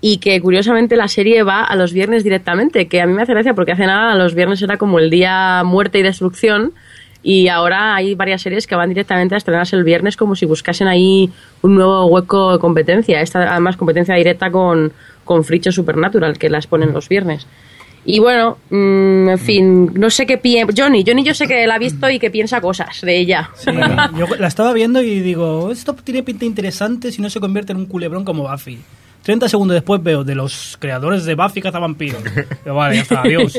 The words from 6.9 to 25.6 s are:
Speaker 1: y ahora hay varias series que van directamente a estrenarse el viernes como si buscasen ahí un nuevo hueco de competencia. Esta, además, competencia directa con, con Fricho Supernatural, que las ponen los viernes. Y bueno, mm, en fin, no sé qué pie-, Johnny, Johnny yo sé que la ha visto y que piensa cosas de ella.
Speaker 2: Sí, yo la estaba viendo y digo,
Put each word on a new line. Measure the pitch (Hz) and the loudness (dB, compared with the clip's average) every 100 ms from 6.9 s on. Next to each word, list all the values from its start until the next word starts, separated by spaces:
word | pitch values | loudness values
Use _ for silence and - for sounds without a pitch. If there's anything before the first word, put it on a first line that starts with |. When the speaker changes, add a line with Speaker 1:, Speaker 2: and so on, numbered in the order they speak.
| - - _ | -20 -20 _
Speaker 1:
y | - 190 180 | 0 4 4
ahora | 175 175 190 214 202 | 2 0 0 0 0
hay | 190 | -2
varias | 190 190 190 | -2 -2 -4
series | 185 196 - | -4 -6 -4
que | 180 | -2
van | 175 | 0
directamente | 185 208 180 180 | -2 -2 0 0
a | 202 | -2
estrenarse | 202 170 175 190 | 0 -2 0 0
el | |
viernes | 170 170 196 - | 2 2 0 -2
como | 214 196 | -2 0
si | 165 | 0
buscasen | 156 - 180 190 | -2 -2 -2 2
ahí | 180 185 190 185 - - _ | 4 4 4 2 -2 -20 _
un | 185 | 4
nuevo | 196 185 190 180 | 6 4 4 4
hueco | 180 180 196 190 | 4 2 0 2
de | 180 | 2
competencia. | 170 165 - 185 226 160 | 2 2 2 0 2 0
Esta, | 160 180 175 | 0 0 0
además, | 175 175 180 | 2 0 0
competencia | 170 160 175 | -2 0 0
directa | 180 170 175 185 | 2 2 0 -2
con, | 180 180 165 156 - - - | 0 2 2 0 -4 -20 -20
con | - 170 | -2 0
Fricho | 160 170 180 | 2 -2 0
Supernatural, | 180 165 156 180 214 160 147 | -2 -2 -2 0 0 -2 -2
que | 156 | -2
las | 151 151 | -4 -2
ponen | 160 156 | -2 0
los | - - | -2 -2
viernes. | 196 185 147 - - - - - - - | -2 -2 -6 -10 -20 -20 -20 -20 -14 -2
Y | 208 | 2
bueno, | 233 247 233 - _ | 4 4 0 -2 _
mm, | 202 196 196 190 190 190 | 0 2 2 4 4 2
en | 190 | 0
fin, | 196 208 190 185 175 180 | 0 2 4 4 4 2
no | 220 | 0
sé | 220 269 | 0 0
qué | 254 | 0
pie-, | 247 233 220 208 | 2 2 2 2
Johnny, | 277 240 190 | 2 4 2
Johnny | 247 | 2
yo | 277 | 0
sé | 302 285 | -2 -2
que | 254 226 | 0 0
la | 226 | 0
ha | |
visto | 247 143 269 | -2 -2 -2
y | 262 | 0
que | 220 | -2
piensa | 214 214 247 | -2 -2 -2
cosas | 180 185 180 - | -4 -6 -8 -8
de | 180 175 | -2 0
ella. | 180 180 190 - | 2 0 -2 -6
Speaker 2:
Sí, | - 247 - - 294 160 | -4 0 0 0 -2 -2
yo | 170 226 | -4 -2
la | 180 | -4
estaba | - 226 | 0 0
viendo | 233 226 254 | 2 2 2
y | 240 202 | 0 -2
digo, | 185 170 165 160 | -2 -2 -2 -2